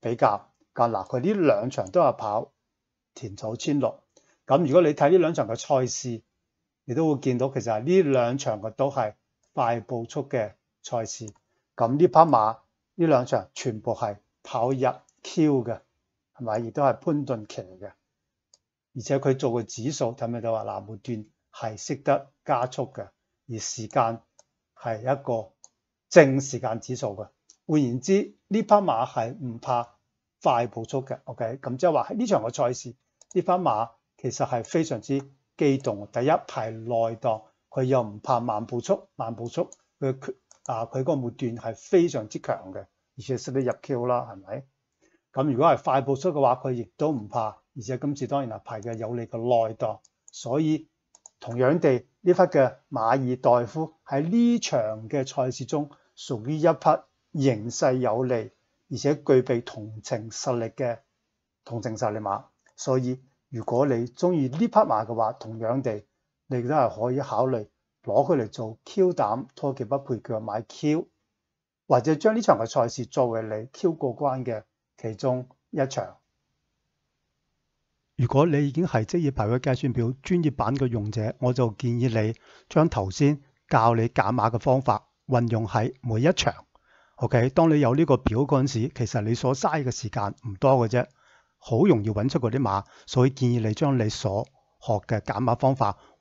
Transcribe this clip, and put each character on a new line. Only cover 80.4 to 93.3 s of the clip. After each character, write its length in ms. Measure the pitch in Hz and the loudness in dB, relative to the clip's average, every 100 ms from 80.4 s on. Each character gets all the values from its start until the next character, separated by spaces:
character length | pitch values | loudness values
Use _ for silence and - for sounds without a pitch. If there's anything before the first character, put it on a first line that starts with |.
業 80 | 156 | 0
版 240 | - 113 135 | 0 -2 0
嘅 100 | 131 | 0
用 240 | 113 107 | -2 -4
者， 240 | 110 107 - | -4 -4 -2
我 140 | 123 | 0
就 180 | 123 117 | 2 0
建 220 | 101 123 | 0 -2
議 300 | 117 127 113 | 0 0 2
你 140 | 107 113 - - _ | 0 -4 -14 -20 _
將 200 | 160 160 | 2 4
頭 220 | - 95 | 2 -4
先 300 | - 143 147 _ _ _ | 2 2 2 _ _ _
教 260 | 120 113 | 4 6
你 140 | 117 117 | 4 2
揀 240 | - 98 | 0 0
馬 160 | 123 110 | 2 2
嘅 80 | 113 | 0
方 240 | - 131 | 2 2
法 260 | 135 107 - _ - | 2 -2 -4 _ 0
運 220 | 127 117 | 2 2
用 160 | 110 113 | 0 0
喺 280 | 113 113 - | 0 -2 -4
每 180 | 123 110 | -4 2
一 120 | 147 | 2
場。 200 | 180 - - _ _ _ _ _ - | 2 -2 -4 _ _ _ _ _ -6
OK， 340 | 120 120 127 | 0 2 4
當 200 | - 165 | 4 6
你 100 | 151 | 6
有 140 | 127 | 4
呢 100 | 131 | 4
個 120 | 165 127 | 4 4
表 220 | - 110 | 2 0
嗰 220 | 139 147 | 2 2
陣 80 | 135 | 2
時， 220 | 117 113 | 0 -4
其 120 | - 113 | -2 -2
實 160 | 120 | -2
你 120 | 104 | -2
所 200 | 120 127 | 0 0
嘥 300 | 135 185 156 | 0 0 0
嘅 60 | 127 | -2
時 200 | - 107 | -6 -6
間 240 | - 101 - 113 | -4 -6 -6 -12
唔 80 | |
多 320 | 95 139 131 113 | 0 4 4 4
嘅 40 | |
啫， 160 | 123 - _ _ _ _ _ | 0 -2 _ _ _ _ _
好 300 | - 117 190 | -2 4 6
容 180 | 117 | 4
易 60 | 101 | 2
搵 180 | 104 110 | 0 0
出 100 | 131 | 0
嗰 120 | 117 | -2
啲 80 | 131 | 0
馬， 240 | 113 95 - - - | 0 -2 -4 -18 -4
所 200 | 131 | 2
以 40 | 131 | 2